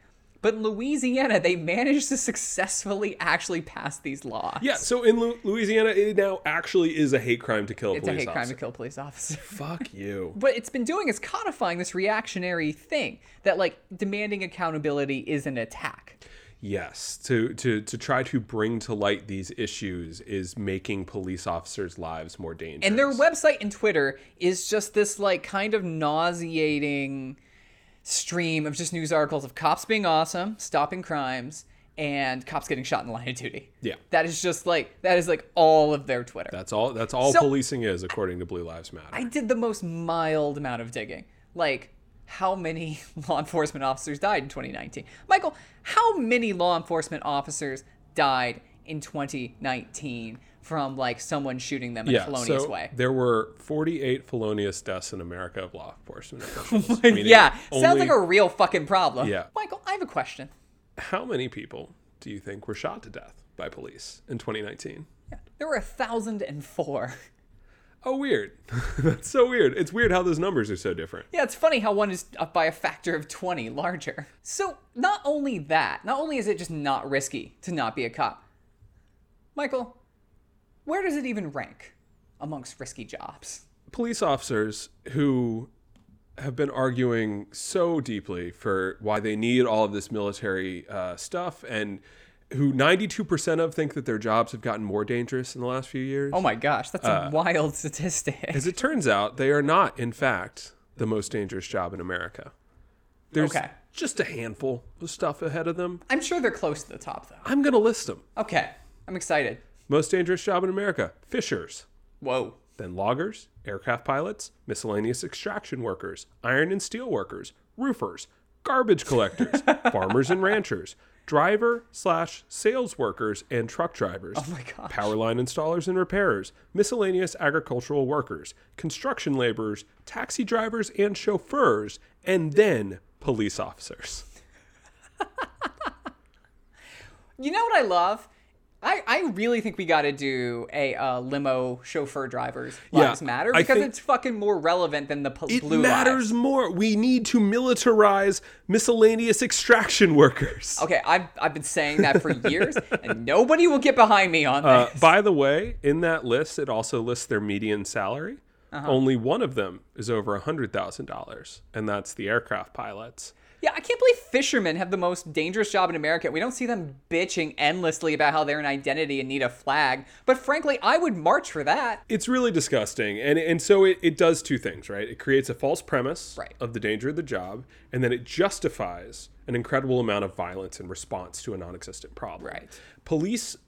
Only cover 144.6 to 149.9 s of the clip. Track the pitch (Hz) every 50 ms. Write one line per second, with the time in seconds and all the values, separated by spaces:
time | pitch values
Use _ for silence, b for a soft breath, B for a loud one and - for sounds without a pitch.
144.6 | 147 165 175 185 175 151 147 147 143 135 147 143 139 135 135 - 165 143 226 254
145.6 | 147 147 156 240 247 254 247 262 262 262 262 262 233 214 226 233 240 277 269 262
146.6 | 240 170 185 175 214 220 208 208 226 254 254 247 220 - - 233 208 196 214 247
147.6 | 254 254 247 240 - 247 226 214 208 208 196 196 196 202 202 - B B B B
148.6 | B - 190 226 226 - 240 226 220 220 226 220 233 233 214 - 247 - - -
149.6 | - - 240 220 202 -